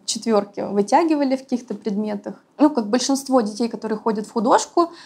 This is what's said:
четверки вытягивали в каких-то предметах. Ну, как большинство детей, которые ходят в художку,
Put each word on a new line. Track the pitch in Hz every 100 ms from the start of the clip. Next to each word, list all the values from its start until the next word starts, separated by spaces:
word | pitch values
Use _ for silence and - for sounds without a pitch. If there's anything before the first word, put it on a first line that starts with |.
четверки | - 226 233 208 202 -
вытягивали | - 202 202 277 330 294 269 262
в |
каких-то | - 240 -
предметах. | 208 226 202 214 208 214 - _ -
Ну, | 294
как | 277 208
большинство | 247 - 269 - 262
детей, | 214 208 233
которые | 226 220 214
ходят | 226 214 214
в |
художку, | 226 233 440 - 349 339 -